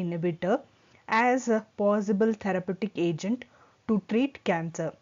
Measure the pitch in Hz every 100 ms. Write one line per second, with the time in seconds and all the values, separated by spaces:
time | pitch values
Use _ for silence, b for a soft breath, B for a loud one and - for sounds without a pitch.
0 | 175 170 175 165 180 269 - b b b
1 | b 220 247 254 233 214 214 - 202 208
2 | 202 202 226 220 196 185 180 180 214 -
3 | 170 160 190 247 - b b b - 214
4 | - 220 277 - - 170 165 160 165 -